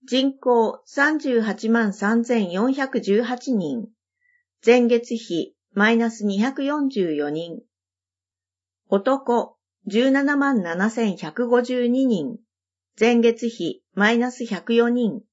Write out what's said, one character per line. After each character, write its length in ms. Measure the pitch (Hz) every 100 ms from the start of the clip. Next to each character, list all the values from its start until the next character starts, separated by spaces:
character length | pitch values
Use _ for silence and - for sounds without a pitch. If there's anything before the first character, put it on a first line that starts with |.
| 254
人 300 | 254 269 269
口、 440 | 254 240 220 - _
三 320 | - 285 311
十 220 | 294 240
八 280 | 220 190 220
万 240 | 233 220
三 320 | 190 202 233
千 260 | 233 240 190
四 220 | 175 240
百 280 | 269 269 262
十 220 | - 202
八 300 | 233 247 277
人。 360 | 240 165 123 101 _ _ _ _ _ _ _
前 240 | - 247 240
月 280 | 233 233 226
比、 380 | - 170 - _ _
マ 200 | 196 214
イ 40 | 233
ナ 140 | 233
ス 140 | 226
二 140 | 208 196
百 240 | 233 269
四 240 | 277 294 277
十 260 | 269 180
四 160 | 147 147
人。 320 | 151 170 165 - _ _ _ _ _ _ _ _ _ _ _ _
男、 680 | 196 202 269 254 240 - _ _ _ -
十 240 | 202 262
七 260 | 269 277 285
万 260 | 277 254
七 280 | 170 170 208
千 260 | 226 226 180
百 300 | 160 180 240
五 160 | 240
十 240 | 240 254 240
二 200 | 247 269
人。 320 | 208 139 120 _ _ _ _ _ _
前 220 | 226 240
月 280 | 233 233 240
比、 340 | 226 165 - _
マ 180 | - 208
イ 60 | 233
ナ 140 | 247
ス 120 | 247 233
百 280 | 185 -
四 160 | 233 233
人。 320 | 240 233 147 -